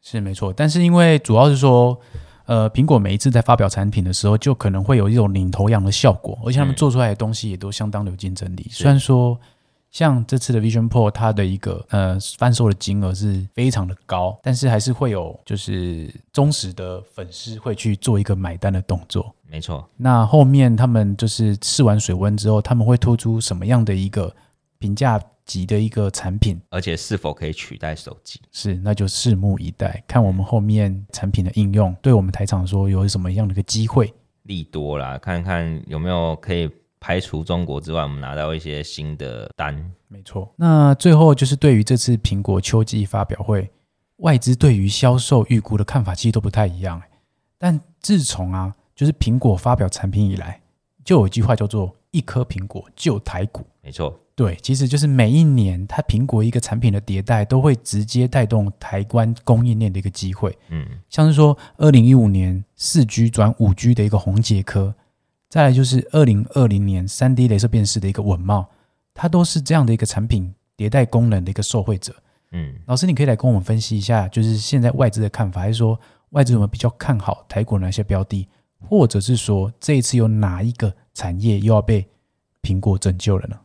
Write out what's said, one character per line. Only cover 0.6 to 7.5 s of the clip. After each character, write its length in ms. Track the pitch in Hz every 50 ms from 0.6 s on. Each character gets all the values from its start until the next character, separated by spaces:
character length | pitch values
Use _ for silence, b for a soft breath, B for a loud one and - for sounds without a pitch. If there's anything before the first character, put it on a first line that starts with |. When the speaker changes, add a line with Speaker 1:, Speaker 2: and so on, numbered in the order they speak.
| 151 151
Speaker 1:
是 140 | 151 175
因 100 | 175 175
为 260 | 175 175 170 165 160 147
主 140 | - - 110
要 140 | 113 135 147
是 80 | 143
说， 420 | 131 139 135 123 123 123 123 123 B B B B B B B B B B
呃， 240 | - 120 110 110 110
苹 160 | - 123 139
果 140 | 156 147 113
每 160 | 101 98 98
一 20 |
次 140 | 104 - 135
在 100 | 120 120
发 160 | - - 120
表 100 | 120 101
产 240 | 95 - 98 98 104
品 140 | 104 107 90
的 80 | 92
时 140 | 90 - -
候， 100 | 101 104
就 180 | 110 - 143 127
可 140 | - - 101
能 160 | 95 95 98
会 140 | 107 135 117
有 100 | 98 101
一 60 | 113
种 180 | 123 107 98
领 180 | 95 95 92 92
头 200 | 87 - 98 107
羊 120 | 113 104
的 80 | 95 98
效 220 | 95 - - 127
果， 260 | 92 - - - 113 120 113
而 80 | 120
且 60 | 127 139
他 80 | 143
们 80 | 135 135
做 160 | - 156 139
出 80 | 120 131
来 100 | 123 110
的 60 | 101
东 180 | 104 113 110
西 160 | 113 - -
也 80 | 107